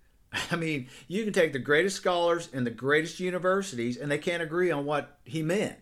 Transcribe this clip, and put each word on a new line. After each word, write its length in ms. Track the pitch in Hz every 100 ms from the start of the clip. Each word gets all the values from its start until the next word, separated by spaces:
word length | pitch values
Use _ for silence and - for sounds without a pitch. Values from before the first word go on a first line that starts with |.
| _
<laughs> 400 | _ _ - -
I 60 | 170
mean, 320 | 160 147 127 - -
you 160 | 185
can 80 | 214
take 200 | 190 160
the 60 | 135
greatest 380 | 113 147 190 190
scholars 520 | 185 175 170 170 170
in 120 | 131
the 60 | 120
greatest 500 | 110 131 147 165 -
universities, 760 | 180 180 180 196 190 120 117 123
and 120 | 143
they 80 | 147
can't 240 | 175 170
agree 280 | 160 170 180
on 140 | 147 143
what 320 | 147 131 -
he 180 | - 156
meant 340 | 156 196 170 -